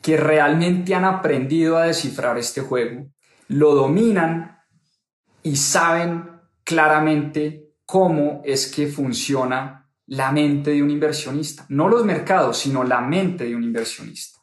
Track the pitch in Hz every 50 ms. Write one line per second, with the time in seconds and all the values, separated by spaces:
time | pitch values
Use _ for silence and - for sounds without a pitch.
0 | - - 156 151 147 151 156 151 143 147 156 165 170 180 180 180 180 185 185 180
1 | 185 190 190 185 - 156 143 131 127 135 151 165 160 160 165 165 165 165 156 -
2 | - 131 113 - 117 123 117 120 117 - - 139 135 - 131 123 117 117 120 127
3 | 139 - _ _ _ _ _ _ _ _ 139 143 151 151 143 139 131 131 151 196
4 | 226 233 208 180 165 165 165 170 170 - - _ _ _ _ _ _ _ _ _
5 | _ _ _ _ _ _ _ _ _ 160 143 139 - - - 175 165 170 165 170
6 | 170 170 170 170 165 - - - _ _ _ _ _ - 170 165 156 151 151 156
7 | 156 156 156 147 143 147 147 156 151 151 151 - - _ _ _ _ - - 190
8 | 190 180 160 151 143 147 139 - - 139 135 135 - - - 151 147 143 143 -
9 | 139 127 117 113 - - 139 131 127 127 127 131 135 139 - - _ _ _ _
10 | _ - 135 131 135 135 139 151 151 147 143 143 143 147 147 147 143 143 147 147
11 | 160 151 143 - - 131 135 147 156 - - - - _ 139 139 160 220 226 240
12 | 226 202 170 156 - - 190 185 147 120 117 - - 143 135 131 127 127 127 120
13 | 120 131 156 190 190 175 - - 123 120 120 120 117 117 113 117 113 - - -
14 | - 110 - - - - _ _